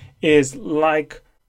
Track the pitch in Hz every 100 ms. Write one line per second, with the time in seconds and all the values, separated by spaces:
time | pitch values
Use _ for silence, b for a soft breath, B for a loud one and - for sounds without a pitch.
0 | B _ 160 147 135 - 202 151 156 156
1 | 147 - _ _